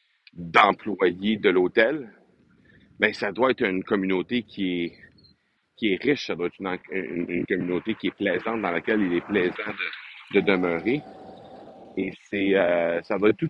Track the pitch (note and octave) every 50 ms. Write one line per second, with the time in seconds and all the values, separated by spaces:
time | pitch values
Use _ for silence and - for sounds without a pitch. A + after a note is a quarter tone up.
0 | _ _ _ _ _ - - - F2 E2+ E2 A#2 A2 G2 F#2 - - G#2+ G2 F2+
1 | G2 F2+ F2 F2+ G2 G#2+ A2 G2+ F#2+ G2+ F2+ F#2 F#2 F2+ - A2+ A2+ A#2+ D3+ D#3
2 | B2+ G#2 - _ _ _ _ _ _ _ _ _ _ _ _ - _ _ _ -
3 | G2+ G#2+ G2+ - A#2 G2+ F#2 G#2+ B2 C3 B2 - B2 G2+ F#2 F#2 F#2 - A2 G2+
4 | F#2+ F#2+ F#2+ F#2 E2+ - A#2+ B2 A2 - - - G2 F#2 F2+ F2 E2+ E2 - -
5 | - - _ _ _ _ _ _ _ _ _ _ _ _ _ - A#2 G#2 F#2 F2
6 | - - B2 - - - F#2 E2 F2 F2 - - G2 F#2 F2+ F2+ - - - F#2+
7 | F2+ - D#2+ E2+ F2 F2 F2 F2 F2 - G2+ F2+ F2 F2 F2+ E2+ - A2 G#2+ -
8 | - F#2 - - G2+ G2 F2+ F#2 - A2 A2+ A2+ G2+ F2+ E2+ E2+ - A2+ A2 G#2+
9 | G2+ F2+ F2 E2+ - - G2+ G2+ F2+ F2+ - - G#2 G#2+ G2+ F#2 F#2 D#2+ - -
10 | - - - - - - - G2+ F2 G2+ G2 F2+ F2+ F2 E2+ E2 E2 G#2+ C3 D3+
11 | - - - - - - - - - - - - - - - - - - - F#2+
12 | F#2+ F#2+ F#2 - - - G#2+ G2+ G2 G2 F#2+ G2 F#2 F2 F2 F2 E2+ E2+ E2+ E2+
13 | - - G#2+ F#2+ G2+ A2 G#2+ - E3+ D#3+